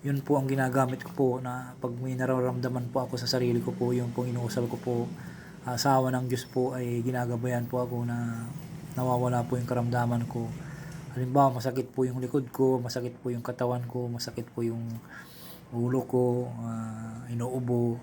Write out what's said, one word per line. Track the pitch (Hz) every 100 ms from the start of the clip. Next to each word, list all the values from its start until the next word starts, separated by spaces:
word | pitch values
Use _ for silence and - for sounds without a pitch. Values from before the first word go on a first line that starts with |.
Yun | 143 139
po | 139 143
ang | 135
ginagamit | 135 131 131 127 127
ko | - -
po, | 131 123
na | 127 127 127 -
pag | 123 120
may | 131
nararamdaman | 127 127 131 127 123 123 123 120
po | 135 123
ako | 123
sa |
sarili | 120 131 123 120
ko | 120
po, | - 123 123
yun | 120
pong | 120 123 120
inuusal | 120 - 120
ko | 117
po. | - 120 120 - - - - -
Ah, | - 120
sa | 143 131
awa | 131
ng | 127 127
Diyos | 123
po | - 127 127 127
ay | 123 120
ginagabayan | 120 123 120 120 123 120
po | 120 123
ako | 123 120
na | 120 120 117 117 117 135 - - - -
nawawala | 127 123 123 123 120
po | 123
yung |
karamdaman | 120 123 120 120 120 120 117
ko. | 120 117 - - - - - - 127
Halimbawa, | 127 139 139 123
masakit | 127 127 120
po | -
yung | 127 127
likod | 123 147 127
ko, | - 131 131
masakit | 120 127 120 120
po | 127
yung | 120
katawan | 117 - 123 123 120
ko, | 127 123
masakit | 120 - 117 117
po | -
yung | 117 117 117 113 - - - - - - -
ulo | 117 123 131 123
ko, | 127 123 123 123 120
ah, | 117 113 113 110 113 113 123
inuubo. | 117 120 127 123 123 120 120